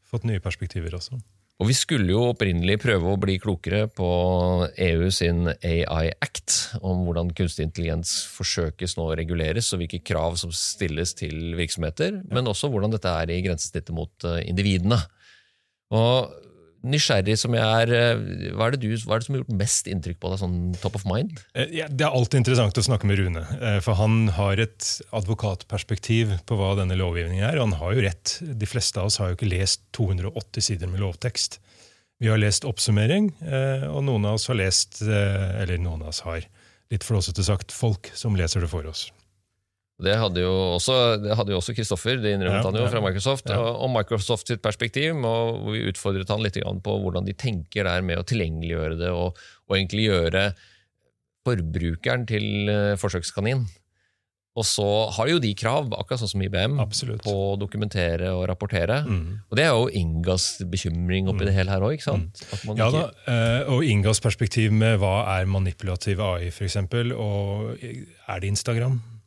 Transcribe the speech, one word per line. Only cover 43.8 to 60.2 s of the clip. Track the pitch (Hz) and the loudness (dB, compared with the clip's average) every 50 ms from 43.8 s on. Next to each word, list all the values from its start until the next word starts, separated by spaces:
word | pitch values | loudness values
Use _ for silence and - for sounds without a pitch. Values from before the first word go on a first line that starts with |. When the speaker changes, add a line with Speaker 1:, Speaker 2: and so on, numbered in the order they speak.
| - | -2
Speaker 2:
og | 127 | 0
Microsoft | 127 113 101 - 117 104 95 - 120 107 - - | 0 0 0 0 0 -2 2 0 -2 -2 0 -4
sitt | 123 104 | -6 -2
perspektiv, | - 107 104 - 123 110 - 135 147 160 | -2 -4 -2 0 -4 -2 0 0 0 0
og | 165 147 123 113 113 117 117 117 117 104 | 0 0 0 0 2 2 0 0 -2 -4
hvor | 104 107 107 | -4 -4 -4
vi | 110 110 98 | -2 -2 -2
utfordret | 92 - - 101 98 95 92 - | -4 -2 -2 -2 -2 -2 0 0
han | 104 107 | 0 0
litt | 110 101 98 | 0 -2 -2
grann | - - 95 98 95 | -2 -4 -4 -6 -6
på | 98 104 104 101 | -4 -2 -2 -2
hvordan | 98 92 87 90 95 | -2 -2 -2 -2 -4
de | 98 95 | -4 -6
tenker | - - 127 101 87 78 - - 104 98 | -4 -4 -4 -4 -4 -8 -6 -4 -2 0
der | 90 87 90 | 0 0 0
med | 92 90 85 | 0 0 -2
å | 90 90 | -2 -2
tilgjengeliggjøre | - 120 110 87 80 80 80 82 82 82 80 78 80 82 | -2 -2 0 0 -2 -2 -4 -4 -4 -2 -2 -2 -4 -2
det, | 82 85 90 | -2 -2 -2
og, | 90 85 90 90 - - - - - _ _ - | 0 0 -2 -2 -4 -8 -18 -20 -20 _ _ 0
og | 98 | 0
egentlig | 95 95 87 101 107 110 107 | 0 0 0 0 0 2 4
gjøre | 98 87 82 82 87 95 98 101 92 - - - _ _ _ _ _ _ _ _ _ _ _ _ _ _ _ | 4 4 2 2 2 2 2 0 -2 -6 -16 -20 _ _ _ _ _ _ _ _ _ _ _ _ _ _ _
forbrukeren | 131 120 95 82 80 80 85 85 85 82 85 - 123 123 123 120 110 | -2 0 0 -2 -2 -2 -2 -2 -2 -4 -2 -2 -2 0 0 -2 -2
til, | 110 104 104 104 104 104 101 104 | -2 -2 -2 -2 -2 0 0 0
eh, | 104 104 101 104 104 95 | 2 2 2 0 0 0
forsøkskanin. | - 101 95 90 85 - - - 98 113 131 135 120 98 - _ _ _ _ _ _ _ _ _ _ _ _ _ _ _ _ | -2 -2 -2 -2 -6 -4 -4 -2 0 0 0 0 -2 -4 -8 _ _ _ _ _ _ _ _ _ _ _ _ _ _ _ _
Og | 120 107 | -4 -2
så | - - - 104 101 101 107 110 - 92 | 0 0 2 2 2 4 2 2 0 0
har | 98 113 143 | 0 2 2
jo | 170 170 | 2 2
de | 127 107 101 | 2 0 -2
krav, | - 113 113 127 156 147 117 104 | -2 -2 0 0 0 -2 -2 -6
akkurat | 95 - - 139 120 | -6 -4 -6 -4 -4
sånn | 113 98 | -4 -4
som | - 98 | -2 -2
I | 95 101 | -4 -2
B | 101 90 | 0 0
M, | 98 120 143 139 | 0 0 0 0
Speaker 1:
Absolutt. | 117 104 104 - 127 120 107 104 | -2 -2 -2 -6 -6 -6 -8 -6
Speaker 2:
på | - 104 | -4 -2
å | 101 98 98 98 98 101 | -2 0 0 -2 -2 -4
dokumentere | 101 101 - 107 107 101 - 98 87 85 85 82 90 92 92 | -4 -6 -4 -6 -6 -2 0 0 0 0 0 0 -2 -2 -2
og | 90 90 92 | -2 -2 -2
rapportere. | 92 - 104 98 - 90 85 92 117 143 151 | -2 -4 -4 -2 0 0 2 2 0 0 0
Speaker 1:
Mm. | 131 104 90 82 85 98 107 - _ | 0 -2 -2 -2 -4 -8 -10 -8 _
Speaker 2:
Og | 113 | 0
det | 120 156 | 2 4
er | 160 | 4
jo | 127 113 - - - | 4 4 2 2 0
Ingas | 101 85 82 80 80 | 0 0 0 0 0